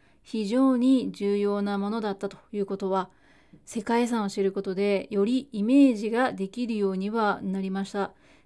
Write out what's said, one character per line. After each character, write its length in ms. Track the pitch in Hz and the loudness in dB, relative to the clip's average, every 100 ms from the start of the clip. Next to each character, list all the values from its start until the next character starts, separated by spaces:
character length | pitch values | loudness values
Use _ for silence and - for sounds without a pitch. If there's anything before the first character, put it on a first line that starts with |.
| _ _ | _ _
非 240 | - 220 202 | -8 -4 0
常 300 | 247 269 247 | 4 4 4
に 340 | 254 262 196 | 4 4 2
重 260 | - 202 202 | -2 0 2
要 260 | 202 202 | 0 0
な 160 | 202 202 | -2 -2
も 120 | 202 | -2
の 100 | 226 | -4
だ 120 | 208 | -4
っ 40 | 196 | -4
た 120 | 202 | -8
と 80 | 196 _ | -10 _
い 80 | 208 | -6
う 60 | 196 | -6
こ 100 | 196 | -4
と 140 | 190 | -2
は、 200 | 190 180 _ _ _ _ - | -2 -4 _ _ _ _ -20
世 180 | - 233 | -10 -6
界 220 | - 233 | 0 0
遺 40 | 240 | 2
産 160 | 233 | 0
を 40 | 196 | -2
知 140 | 202 | -2
る 100 | 196 | -2
こ 100 | 196 | -2
と 120 | 196 | -4
で 320 | 185 202 190 - | -2 0 0 -2
よ 140 | 202 | 0
り 240 | 208 254 - | 2 0 -2
イ 100 | 180 | -4
メ 280 | 214 277 277 | 4 8 6
ー 60 | 208 | 4
ジ 140 | 220 | -2
が 220 | 240 262 | 0 0
で 160 | 190 196 | -2 -6
き 180 | 233 233 | -6 -4
る 100 | 214 | -2
よ 140 | 196 | -2
う 60 | 190 | -2
に 140 | 202 | -2
は 300 | 226 208 - | 0 0 0
な 180 | 196 190 | -4 -4
り 100 | 190 | -4
ま 140 | 190 | -6
し 80 | 196 | -6
た。 200 | 202 185 - _ _ | -4 -6 -8 _ _